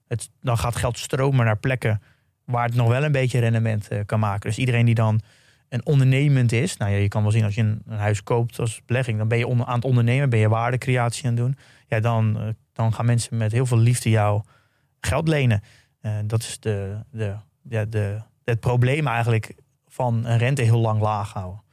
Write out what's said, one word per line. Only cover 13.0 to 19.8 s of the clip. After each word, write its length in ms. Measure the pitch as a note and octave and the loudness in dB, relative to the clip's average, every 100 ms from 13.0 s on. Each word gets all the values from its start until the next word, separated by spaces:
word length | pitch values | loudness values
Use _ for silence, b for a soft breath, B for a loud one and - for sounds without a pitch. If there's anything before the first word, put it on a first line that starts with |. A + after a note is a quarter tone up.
| A#2+ | 2
mensen 320 | A#2 - A2+ | 0 0 -2
met 140 | G#2+ | 0
heel 140 | A#2 C3 | 0 2
veel 120 | A#2 | 4
liefde 320 | A#2 B2 A2+ | 4 2 2
jou 320 | A2 G#2 G#2 - b b b b _ | 2 2 0 -4 b b b b _
geld 260 | - D#3+ E3 | -4 -2 0
lenen. 340 | D3+ B2+ G2+ - b b b | 2 2 0 -2 b b b
Eh, 100 | A2 G#2+ G#2 | -6 -6 -2
dat 160 | A2+ | -4
is 180 | - - | -4 -8
de, 380 | A2 G2+ G2 G#2 A2+ | -4 -4 -4 -10 -12
de, 240 | A2 G#2+ G2+ - _ C3+ | -8 -6 -8 -14 _ -8
ja, 160 | A2+ G#2+ | -4 -2
de, 320 | A2 G2+ G#2 - _ | -2 -4 -6 -12 _
het 160 | - A#2 | -4 -2
probleem 480 | - B2 B2 D3+ C#3+ | 0 2 2 2 0
eigenlijk 480 | A#2 A#2 A2 - - _ _ | 0 0 0 -2 -14 _ _